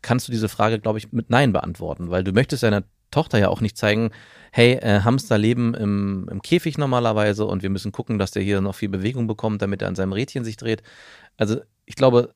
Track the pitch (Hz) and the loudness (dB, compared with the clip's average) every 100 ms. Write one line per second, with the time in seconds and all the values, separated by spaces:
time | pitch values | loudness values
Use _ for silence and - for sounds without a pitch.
0 | - 123 - 117 107 - 107 113 110 107 | 0 -2 0 -2 -2 0 0 0 -2 -4
1 | - - - 120 139 90 87 87 82 78 | -4 -6 0 2 4 2 -2 -8 -8 -8
2 | 87 90 95 95 131 139 113 104 - _ | -4 -2 0 0 0 0 2 0 -2 _
3 | _ - 156 113 95 87 110 - 107 104 | _ -2 2 2 2 2 -2 0 0 0
4 | 113 - - - - - 120 127 113 101 | -2 -6 -20 -20 -8 4 4 4 2 4
5 | 101 135 - 107 107 120 117 120 104 101 | 4 0 2 2 2 2 0 -2 -2 -2
6 | 98 95 87 92 - 170 165 143 139 123 | -2 -4 -6 -10 0 0 0 -4 0 2
7 | 117 107 104 101 104 92 95 98 104 - | 2 2 2 2 -2 -2 -2 -4 -6 -10
8 | - 110 95 - 98 98 98 95 104 95 | -4 -2 -2 -2 0 0 0 -4 -6 -4
9 | 101 131 113 107 110 104 98 98 98 92 | -4 -4 -4 -2 -4 -2 -4 -4 -4 -4
10 | 95 95 135 139 113 107 113 110 - - | -4 -4 -6 -8 -10 -8 -4 -6 -6 -20
11 | - - - _ 104 113 - _ _ - | -20 -20 -20 _ -2 -2 -4 _ _ 2
12 | 131 120 120 | 4 4 2